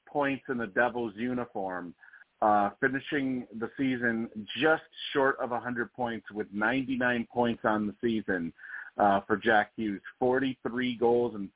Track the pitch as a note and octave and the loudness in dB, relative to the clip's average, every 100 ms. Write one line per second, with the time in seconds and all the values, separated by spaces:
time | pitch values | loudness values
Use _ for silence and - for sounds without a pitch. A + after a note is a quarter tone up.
0 | - D3 C#3 C3 - B2 A2+ F#2 A#2+ A#2 | -8 -2 -2 -2 -6 -6 -4 2 2 2
1 | A#2 G2 B2 B2 A#2+ G#2+ F#2+ F2+ F2 - | -6 -4 -4 -4 -6 -6 -6 -6 -8 -14
2 | - - - - A2 G#2 G2+ - C3+ C3+ | -20 -20 -16 0 4 6 4 0 -2 -2
3 | - D3+ C3+ B2+ A#2 A2+ A2 - C3+ B2+ | -4 -2 -2 -4 -6 -8 -8 -2 -2 0
4 | A#2+ A2+ A2+ A2 G#2 A#2 D#3 D#3 - - | 0 -2 -4 -8 -10 0 2 2 0 -14
5 | - D3 C3+ C3+ B2+ A#2+ A#2+ A#2+ A2+ - | -4 2 2 2 -2 -4 -4 -6 -6 -4
6 | A#2+ A2+ - G#2 G2 G2+ G#2+ C3 B2+ B2+ | -6 -6 -8 -8 -6 -2 0 0 -2 0
7 | B2 A#2+ A2+ A#2+ A#2+ A2+ A#2 G#2+ G#2+ - | 0 0 -2 0 0 2 0 0 0 -2
8 | A#2+ A2 G2+ F#2 E2+ - - - - - | -2 -2 -2 -2 -4 -8 -14 -14 -10 2
9 | G2+ G2 - G#2+ G#2 A2 G#2 - A2 G2 | 4 4 2 0 4 4 2 -2 -4 -4
10 | - - B2+ B2+ C3+ B2+ B2+ A#2+ B2 A#2 | -10 -2 2 2 0 -4 -6 -4 -4 0
11 | A#2 A#2+ A#2+ G#2+ F#2+ | 2 4 2 -4 -8